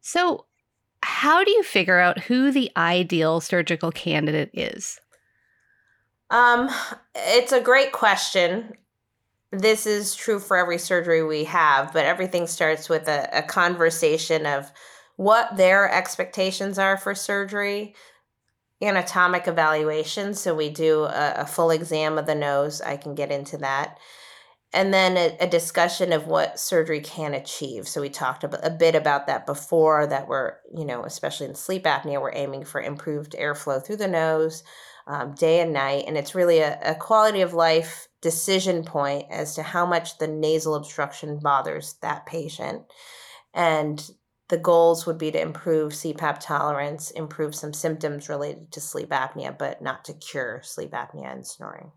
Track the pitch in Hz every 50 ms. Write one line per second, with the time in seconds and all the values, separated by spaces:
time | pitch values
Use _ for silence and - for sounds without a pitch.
0 | _ - - 339 359 359 294 - - _ _ _ _ _ _ _ _ _ _ _
1 | - - - - - 285 311 349 392 415 403 466 381 - - 208 180 180 185 180
2 | 180 180 175 - - - 240 254 262 285 262 277 254 - _ - 170 170 175 180
3 | 185 170 - 165 156 156 160 165 160 - - 180 165 - 175 160 - 165 165 -
4 | - 175 156 151 151 151 151 151 147 - _ - - - - - - - - -
5 | _ _ _ _ _ _ _ _ _ _ _ _ _ _ _ _ _ _ _ _
6 | _ _ _ _ _ _ - 233 247 240 240 240 247 269 254 - - - - -
7 | _ _ _ - - - 202 240 247 240 269 254 226 240 247 269 277 269 - -
8 | - 214 196 185 - - - 196 175 175 180 208 233 - - _ _ _ _ _
9 | _ _ _ _ _ _ _ _ _ _ - 196 190 220 220 214 - 220 214 208
10 | 208 196 - - - - 220 202 202 - 202 180 180 175 170 175 175 - 190 175
11 | 170 175 165 160 160 156 156 151 151 151 156 180 165 151 143 135 135 139 - 160
12 | 147 143 175 185 185 185 185 175 170 165 170 - 175 156 156 156 156 - 165 156
13 | 156 156 151 143 135 - - - 156 151 - 196 175 170 180 175 165 165 165 165
14 | - 156 151 160 160 - 165 156 156 147 143 139 139 143 _ - - - - -
15 | _ _ _ _ 190 202 214 226 233 - 208 196 185 185 190 196 202 190 - 180
16 | 185 - - - 185 185 - - 185 190 185 - 196 196 196 196 196 190 196 190
17 | - 202 196 196 - - 208 202 196 190 202 208 202 202 202 202 208 208 _ -
18 | - - _ _ _ _ _ _ _ _ _ _ _ _ _ _ - 208 202 190
19 | 180 185 - 190 180 175 180 180 175 175 170 165 160 156 156 156 156 156 151 156
20 | 156 156 - - 202 202 208 190 - 185 165 156 156 147 151 151 160 160 156 156
21 | 156 147 - 117 147 143 - - 147 - - - 170 165 165 156 170 160 160 151
22 | 156 156 156 156 147 160 151 147 147 143 143 139 143 151 151 - - - 143 139
23 | - 156 143 143 143 139 143 139 139 - - 147 151 135 135 135 147 - - -
24 | - - - - - - - - - _ _ _ _ _ - - 190 196 196 190
25 | 190 185 185 180 175 165 165 - 170 180 175 170 165 - - 185 170 175 175 -
26 | 190 175 170 156 151 160 160 160 160 - - - - - 190 170 160 160 160 151
27 | 147 - - - 156 151 143 135 135 - - - 156 135 127 110 - - - 160
28 | 143 143 143 - - 127 135 - - 147 - - - 160 165 160 165 165 160 156
29 | 151 151 143 143 - - 139 - - - 143 143 - - - 165 160 156 156 151
30 | 151 147 135 135 139 - 139 139 131 - - - _ - - - 156 143 123 120
31 | - - - - - 143 143 - 151 135 143 - - - 190 185 185 165 143 135
32 | - 151 143 139 135 135 - - 143 139 135 135 131 - - 143 - 113 147 147
33 | - - 151 147 151 147 - - - 147 147 147 - - 139 135 139 - 208 208
34 | 208 190 180 165 160 160 160 160 160 160 160 - - - - - - - - -
35 | - - 143 143 127 139 139 - 165 160 160 170 170 165 156 139 135 135 139 143
36 | 135 - 151 151 139 - - 185 180 175 170 160 156 147 139 - - - 160 160
37 | - - 220 220 214 220 208 196 185 175 170 165 165 165 160 160 165 160 - -
38 | - _ _ _ - 165 160 165 - - 190 190 185 190 180 170 160 165 - 151
39 | 143 139 143 143 - - - - 156 147 - - 151 147 - 180 175 175 175 170
40 | 170 170 - _ 156 156 156 156 156 156 160 160 156 160 151 147 147 - - -
41 | 147 143 - - - 151 147 147 147 147 139 135 135 - 151 151 147 - - _
42 | - - 147 - - - - 165 147 147 147 - - - - - - _ _ _
43 | - - - - - - - - _ _ _ 170 175 165 160 156 151 151 151 147
44 | - - - _ _ _ _ _ _ _ - 170 165 175 175 170 170 170 165 165
45 | 165 - 165 165 160 156 156 160 160 160 160 - - 180 160 156 156 151 151 151
46 | - 165 147 156 165 151 143 - - - 151 147 143 147 147 139 143 147 147 156
47 | 156 - - - 156 151 151 - 160 147 151 151 - 151 147 151 - 160 160 156
48 | 160 156 147 143 143 - 143 143 143 147 147 - - - - 156 151 - - 151
49 | 147 147 143 135 131 135 - 143 135 135 139 139 139 139 139 - 143 135 131 127
50 | _ - 147 151 - - - 143 131 120 107 127 - - - - 120 - - -
51 | 120 - - 151 67 65 65 65 64 - - _ - 52 50 - - - _